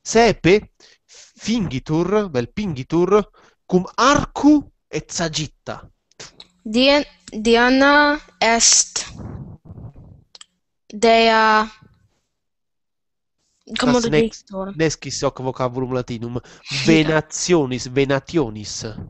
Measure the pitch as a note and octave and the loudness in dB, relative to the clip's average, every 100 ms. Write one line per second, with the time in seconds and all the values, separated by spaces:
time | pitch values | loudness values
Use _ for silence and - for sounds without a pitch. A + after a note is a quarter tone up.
0 | - A3+ A#3 F3 E3 G#3 - _ _ _ | 0 2 2 2 2 2 0 _ _ _
1 | _ - - _ - A#3 E3 B2+ - D#3 | _ -20 -20 _ -4 -4 -2 -6 -4 -2
2 | F3 G#3 G3+ C3 A#2+ - G#3 B2+ B2+ E3 | 0 -2 -2 -4 -4 -6 -6 -8 -2 0
3 | F3+ G#3 G3+ _ _ _ _ F#3 F#3 - | 2 2 0 _ _ _ _ -2 0 0
4 | B3 C#4+ - - C#4+ D4+ C#4+ _ _ D#3 | 2 2 -2 2 4 4 0 _ _ -10
5 | - - E3 D3+ D3 _ - G#2+ - _ | -8 -6 -6 -4 -8 _ -14 -14 -16 _
6 | _ _ - _ - _ A3+ A3 C4+ C#4+ | _ _ -20 _ -20 _ -4 2 4 2
7 | C#4 _ - A3 A3 A#3 B3 C4 C#4 C#4+ | -2 _ -14 -4 2 4 4 4 4 4
8 | D4 D4 - _ A3 A#3 - - - - | 4 0 -8 _ 0 2 2 2 0 -6
9 | - - - - - - - - - - | -12 -14 -16 -16 -18 -20 -20 -20 -20 -20
10 | - - _ - - _ _ _ _ G#3+ | -20 -20 _ -20 -20 _ _ _ _ 0
11 | A3+ A3+ A3+ A3 A3 G#3+ A3 - - _ | 2 4 4 4 4 2 0 -10 -20 _
12 | _ _ _ _ _ _ _ _ _ _ | _ _ _ _ _ _ _ _ _ _
13 | _ _ _ _ _ _ - A3+ B3+ B3 | _ _ _ _ _ _ -12 -4 0 0
14 | A#3 A3+ A3+ - _ F#3+ F#3+ F3+ D#3+ - | 2 0 0 -4 _ -12 -10 -2 -2 -2
15 | C#3+ - C#3 - C3 A#2+ B2+ B2 B2+ B2+ | -10 -4 -4 -4 -8 -4 -6 -4 -4 -6
16 | A#2+ A#2 A#2+ B2 - - - C#3 C3+ D#3+ | -6 -8 -8 -10 -12 -20 -12 -4 2 2
17 | D#3 D#3 - - - F3 C3 B2+ C3 B2+ | 4 -2 -4 -10 0 0 0 -4 -4 -2
18 | C#3 C3+ - E3+ A#2+ G#2+ G#2 - A2+ G#2+ | 0 -2 -2 -4 -4 -8 -12 -12 -12 -12